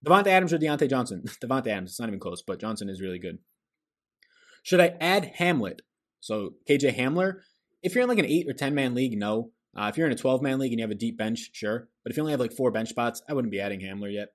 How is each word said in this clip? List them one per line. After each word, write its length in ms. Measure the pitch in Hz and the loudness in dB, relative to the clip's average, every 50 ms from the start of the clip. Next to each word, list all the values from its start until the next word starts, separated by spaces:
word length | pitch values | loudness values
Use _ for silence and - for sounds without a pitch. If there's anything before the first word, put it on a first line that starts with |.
| - | 6
Davante 240 | 143 175 196 202 196 | 8 6 8 8 8
Adams 240 | 190 185 185 170 160 | 6 6 6 4 2
or 60 | 160 | 2
Deontay 320 | 156 156 147 143 151 135 | 2 2 2 2 2 2
Johnson? 340 | 135 127 123 - 104 90 - 110 - | 2 2 0 -2 -4 -8 -8 -10 -10
<laughs> 100 | - - | -10 -4
Davante 260 | 117 131 135 127 117 | -2 -2 0 0 0
Adams. 240 | 107 98 92 90 - | -2 -2 -4 -8 -8
It's 80 | - | -8
not 80 | 120 113 | -6 -6
even 120 | 104 95 | -6 -6
close, 220 | - 95 87 87 - | -6 -8 -8 -8 -8
but 140 | - 95 85 | -10 -8 -6
Johnson 280 | - 107 110 104 104 101 | -6 -6 -6 -6 -6 -8
is 120 | 95 92 | -8 -8
really 180 | 95 92 90 90 | -6 -6 -8 -6
good. 200 | 87 90 90 90 _ _ _ _ _ _ _ _ _ _ _ _ _ _ _ _ _ _ _ _ _ _ - _ _ | -8 -8 -10 -10 _ _ _ _ _ _ _ _ _ _ _ _ _ _ _ _ _ _ _ _ _ _ -20 _ _
Should 180 | - - 180 | 0 6 6
I 140 | 175 170 175 - | 6 6 4 0
add 320 | 156 170 190 202 175 135 - | 0 2 2 2 0 -2 -4
Hamlet? 460 | - 175 175 175 139 107 92 78 - - _ _ _ _ _ _ _ | -2 0 2 2 2 0 -2 -6 -10 -16 _ _ _ _ _ _ _
So 340 | - - 110 107 101 90 - _ _ | -8 -4 -4 -4 -4 -6 -10 _ _
K 100 | - 143 | 2 2
J 160 | 139 135 139 107 | 4 4 0 0
Hamler? 480 | - 123 131 151 175 185 190 190 190 _ _ _ _ _ _ _ _ - | 0 0 0 0 0 0 0 -2 -6 _ _ _ _ _ _ _ _ -6
If 120 | 185 180 | -2 0
you're 80 | 247 247 | 2 2
in, 60 | 247 | 2
like, 100 | 247 208 | 2 2
an 80 | 170 | 2
eight 220 | - 143 170 175 - | 2 2 0 0 -2
or 40 | 135 | -4
ten 220 | - 143 135 147 | -4 -2 -2 0
man 200 | 143 135 127 120 | 0 0 0 0
league, 220 | 123 131 131 113 | 0 0 0 0
no. 360 | 104 104 104 107 110 117 - _ _ _ _ _ | -2 0 0 0 0 -2 -4 _ _ _ _ _
Uh, 120 | - 104 104 | -4 -4 -4
if 80 | 104 | 0
you're 100 | - 165 | 0 0
in 60 | 156 123 | 0 0
a 40 | |
twelve 260 | - - 131 131 131 139 | 0 2 2 2 2 2
man 160 | 139 131 135 | 0 0 0
league 140 | 135 131 117 | 0 0 -2
and 80 | 113 | -2
you 20 | 113 | -2
have 80 | 110 | -4
a 60 | 107 | -4
deep 200 | 101 113 117 - | -4 -4 -6 -4
bench, 340 | - 107 110 117 113 - - _ | -2 -2 -2 -2 -4 -6 -12 _
sure. 360 | - - 104 107 120 120 _ _ _ _ | -6 -4 -2 -4 -4 -6 _ _ _ _
But 80 | - | -8
if 60 | 127 | -4
you 60 | 139 151 | -2 -2
only 100 | 156 151 | 0 0
have, 80 | 135 | 0
like, 120 | 123 113 - | 0 -2 -2
four 180 | - 131 123 | 0 0 2
bench 180 | 107 110 113 110 | 2 0 -2 -2
spots, 340 | - - 120 120 117 - - - | -2 -2 -2 -2 -2 -4 -8 -6
I 60 | 151 | -4
wouldn't 180 | 139 123 113 98 | -2 -2 -2 -2
be 80 | 98 | -4
adding 200 | 98 101 101 95 | -4 -4 -4 -6
Hamler 320 | 92 98 98 101 101 101 101 | -8 -10 -10 -8 -8 -8 -6
yet. 160 | 101 104 101 _ | -8 -8 -10 _